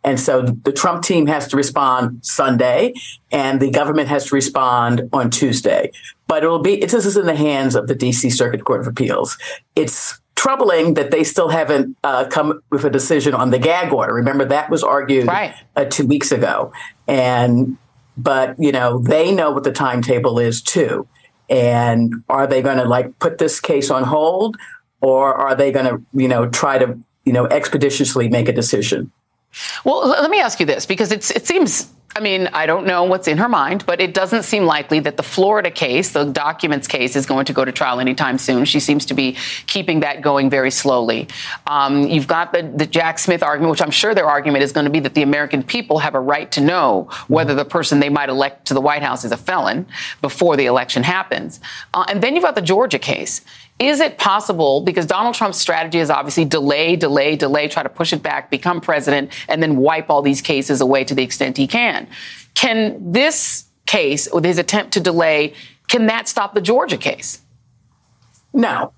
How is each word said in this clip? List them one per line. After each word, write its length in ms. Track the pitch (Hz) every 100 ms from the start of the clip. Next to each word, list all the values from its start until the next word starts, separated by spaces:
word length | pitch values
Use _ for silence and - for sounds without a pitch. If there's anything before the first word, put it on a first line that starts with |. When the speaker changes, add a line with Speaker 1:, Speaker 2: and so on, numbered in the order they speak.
Speaker 1:
And 160 | 135 131
so 220 | - 131 127 117
the 80 | -
Trump 320 | 139 185 170
team 240 | 170 180 147
has 200 | 151 143
to 60 | 139
respond 600 | 135 147 135 127 120 123
Sunday, 720 | - - 135 120 107 127 240 247 - - _
and 280 | 151 135 131
the 100 | 135
government 380 | 147 147 156 135
has 180 | 143 -
to 100 | 139
respond 720 | 135 135 127 123 117 120 123
on 160 | 139 120
Tuesday. 640 | 120 139 107 - - - - - - -
But 160 | 156
it 40 | 156
will 100 | 170
be, 160 | 160 202
this 260 | - 226 202
is 100 | 196
in 120 | 175
the 80 | 151
hands 400 | 151 139 135 123
of 120 | 117
the 60 |
D 180 | - 123
C 200 | 120 165
Circuit 340 | - 120 - -
Court 140 | 110
of 80 | 123
Appeals. 500 | 120 127 - - - - - _ -
It's 440 | 156 - - - _ -
troubling 600 | 269 269 233 170 165 151
that 160 | 143
they 120 | 160
still 260 | 156 - 165
haven't, 460 | 160 156 143 131 131
uh, 220 | 143 131 127
come 360 | 160 151 151 _
with 120 | 139
a 60 | 143
decision 460 | - - 156 135 127
on 160 | 127
the 80 | 127
gag 340 | 147 175 170
order. 200 | 139 95
Remember, 320 | 117 120 139 127
that 240 | 143 156
was 140 | 165
argued, 440 | - 143 135 135 123
Speaker 2:
Right. 260 | 185 202 - _ -
Speaker 1:
uh, 100 | 139
two 200 | - 131
weeks 240 | 143 -
ago. 400 | 127 - - - - - _ -
And, 680 | 135 123 123 123 120 131 262 _ _ _ -
but, 380 | 123 131 131 131
you 120 | 147
know, 280 | 135 123 123
they 320 | 120 156 165
know 200 | 196 156
what 120 | 139
the 80 | 135
timetable 680 | 120 135 123 117 120 123 117
is, 220 | 117 110
too. 460 | - 180 147 - - _ _ _ _
And 640 | 131 120 120 120 113 117 117 -
are 160 | 135 135
they 160 | 135
gonna, 240 | 131 131 123
like, 320 | 123 127 -
put 180 | 170 165
this 200 | 160 -
case 300 | - 143 139
on 140 | 131
hold, 540 | 123 151 156 185 220 220 - - _ _
or 320 | 135 131 135
are 220 | 131 135 131
they 160 | 139
gonna, 260 | 135 131 117 -
you 140 | 135 131
know, 180 | 123 120
try 300 | 120 143 135
to, 200 | 127 - - _
you 100 | -
know, 120 | 123 120
expeditiously 840 | 147 - 147 139 139 131 131 117
make 180 | 120 117
a 60 |
decision? 580 | 123 117 104 101 - - _ _ _ _ - - - -
Speaker 2:
Well, 180 | 302
l-, 180 | 254 -
let 80 | 294
me 100 | 403
ask 200 | 302 -
you 60 | 156
this, 180 | 139 -
because 260 | 185 208
it's, 200 | 208 -
it 160 | - -
seems, 400 | 349 269 - - - _ 214
I 40 |
mean, 300 | 214 190 185
I 140 | 156 156
don't 220 | 190 185
know 160 | 180
what's 240 | 180 185 180
in 100 | 156
her 100 | 240
mind, 380 | 208 139 190 185
but 160 | 175
it 140 | 185 185
doesn't 260 | 190 226
seem 240 | - 214 175
likely 340 | 151 143 156
that 160 | 151 143
the 60 |
Florida 460 | - - 190 214 180
case, 440 | - 143 131 190
the 100 | 151
documents 640 | 147 135 147 160 170 143 135
case, 280 | 139 123 139
is 120 | 135
going 180 | 135 135
to 80 |
go 100 | 131
to 80 | 131
trial 280 | 131 139 123
anytime 400 | 131 127 143 131
soon. 260 | - 127 147
She 140 | 147
seems 260 | - 147 -
to 80 |
be 240 | 131 131 127 - - -
keeping 320 | 202 180 160
that 240 | 147 143
going 260 | 147 139 135
very 220 | 135 131
slowly. 560 | 131 139 127 117 113 - - - - -
Um, 400 | 147 135 143 143
you've 180 | 160 135
got 260 | 165 170
the, 100 | 175
the 240 | 160 143 156
Jack 320 | 165 160 160
Smith 240 | - 170
argument, 260 | 156 147 165
which 140 | 151
I'm 80 | 151
sure 240 | - 214 208
their 120 | 156
argument 360 | 147 147 139
is 80 | 139
gonna 180 | 151 143
be 120 | 156
that 120 | 135
the 80 | 156
American 400 | 139 147 147 143
people 380 | 131 240 - 156
have 160 | 151 139
a 40 |
right 320 | 131 147 165
to 80 | -
know 460 | 143 180 139 98 - - -
whether 260 | 151 143
the 120 | 139 143
person 340 | 170 147 143
they 100 | 143
might 200 | 143 139
elect 360 | 131 139 - -
to 40 |
the 80 | 135
White 220 | 143 147
House 200 | 139 123
is 80 | 120
a 60 | 117
felon 480 | - 180 113 123 185 - - -
before 340 | 139 - 175 143
the 80 | 127
election 380 | 123 123 127
happens. 560 | 131 185 - - 80 - - - -
Uh, 120 | - 180
and 140 | 196
then 100 | 226
you've 100 | 320
got 120 | 349 220
the 60 |
Georgia 340 | 165 196 240 135
case. 440 | - - - - - - - _
Is 200 | 262 285
it 180 | 311 -
possible, 640 | 208 202 214 175 147 139
because 240 | 185 175 156
Donald 300 | 190 233 233
Trump's 240 | 208 -
strategy 400 | - 165 165 165
is 100 | 151
obviously 360 | 143 143 170 156
delay, 500 | 160 143 143 165 175
delay, 400 | 160 143 143 151
delay, 320 | 143 147 147
try 160 | 165
to 60 | 143
push 220 | - 165
it 120 | 156
back, 260 | 156 143 -
become 320 | 135 175 170
president, 500 | 165 151 139 143 135 - -
and 140 | 160
then 160 | 160 139
wipe 320 | 139 160 156
all 140 | 147
these 180 | 143 135
cases 400 | - 143 135 135
away 220 | 131 135
to 100 | 135
the 80 | 139
extent 360 | 151 - 135 131
he 100 | 135
can. 400 | 233 240 151 - - - - - -
Can 560 | 262 226 214 - 175
this 540 | 196 294 302 - - - _ -
case, 420 | 208 147 147 -
with 120 | 170 165
his 120 | 170
attempt 360 | 175 208 202
to 60 | 208
delay, 540 | 180 170 165 151 151 - - _ -
can 180 | 247 220
that 200 | 226 226
stop 280 | - 202 208
the 60 |
Georgia 360 | 180 247 311 165
case? 440 | 143 - - - _ _ _ _ _ _ _ _ _ _ _
Speaker 1:
No. 420 | 277 226 135 -